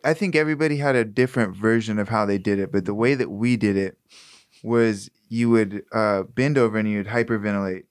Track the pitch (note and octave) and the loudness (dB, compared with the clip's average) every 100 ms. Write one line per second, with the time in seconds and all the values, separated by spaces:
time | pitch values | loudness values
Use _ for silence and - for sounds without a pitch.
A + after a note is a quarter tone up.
0 | C#3+ D#3+ G3 D#3 D#3 D3+ D#3 C#3+ C#3+ B2+ | -2 -2 0 0 0 0 0 0 0 0
1 | A2 G#2+ B2+ B2+ G#2 F#2+ A2 A2+ A2 G#2+ | 0 0 0 2 -2 0 2 2 0 -4
2 | G2+ A2+ G#2 G2+ G#2 G2+ F#2+ G2+ F2+ G#2 | -2 0 0 0 0 -2 0 -2 -2 0
3 | A#2+ C#3 G#2+ G2+ A#2+ A#2+ G#2 G2 F#2+ - | 0 2 -2 -2 0 2 2 0 -2 -8
4 | _ - - - _ _ A2+ A#2 A2+ G#2 | _ -20 -20 -20 _ _ -2 2 2 0
5 | G2+ _ - A2+ A#2 A2+ G#2 G2+ - A2 | -8 _ -8 -2 4 4 2 -4 -6 -2
6 | G#2+ G2 F#2 - C#3 C#3 A#2 A2 G#2+ G#2 | 0 0 -2 -2 0 2 2 0 -2 -4
7 | G2+ A#2+ A#2 A2 G#2 G2+ G2 F#2 - | -2 -2 0 -2 -2 -2 -2 -6 -12